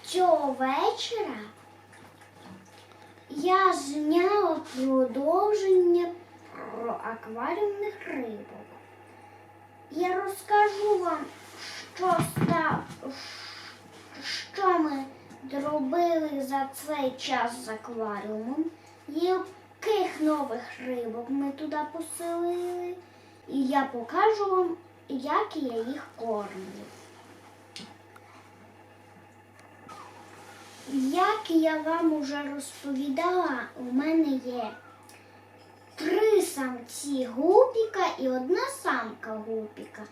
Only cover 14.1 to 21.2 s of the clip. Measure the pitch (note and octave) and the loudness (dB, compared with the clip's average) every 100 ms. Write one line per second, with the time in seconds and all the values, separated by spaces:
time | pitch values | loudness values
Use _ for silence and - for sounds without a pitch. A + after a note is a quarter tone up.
14.1 | - - - - - F#4+ E4+ D#4 C4+ C4+ | -12 -8 -8 -8 2 4 4 2 -2 -8
15.1 | - - - C4 C#4 C#4+ D4+ C4 E4+ F4 | -14 -20 -18 -8 -4 -2 -2 0 2 2
16.1 | E4 D4+ C#4 B3+ C#4 C4+ - D4+ D4 C4 | 2 0 -4 -2 -2 -2 -6 -6 -2 -2
17.1 | B3+ C#4 B3+ A#3+ B3+ A#3+ A3 B3 A#3 A3 | -4 -2 0 -2 -4 -10 -10 -8 -6 -4
18.1 | G3+ G#3 G#3+ A3+ D4+ E4 - - - - | -4 -6 -6 -4 -2 -4 -6 -20 -20 -8
19.1 | D4+ F4 F#4 - - - - G#4+ G#4+ F4+ | -2 0 0 -2 -14 -20 -8 0 2 0
20.1 | - D4+ D4 B3+ A3+ - - B3+ B3 A#3 | 0 2 2 -2 -6 -10 -10 -6 -4 -4
21.1 | A3+ | -6